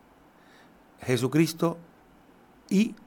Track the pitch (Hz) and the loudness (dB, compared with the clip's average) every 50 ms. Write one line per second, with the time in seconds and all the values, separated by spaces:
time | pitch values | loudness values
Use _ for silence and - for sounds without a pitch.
0 | _ _ _ - - - _ - - - - - - - - - - - - - | _ _ _ -20 -20 -20 _ -20 -20 -20 -20 -20 -20 -20 -20 -20 -20 -20 -20 -10
1 | - - 127 117 123 127 135 151 165 156 - - 170 165 165 - - - - - | -4 -2 0 0 0 2 2 2 2 2 0 -2 -2 -2 -2 -4 -12 -20 -20 -20
2 | - - - - - - - - - - - - - - - 185 220 - - - | -20 -20 -20 -20 -20 -20 -20 -20 -20 -20 -20 -20 -6 -2 0 0 0 0 -2 -10
3 | - | -20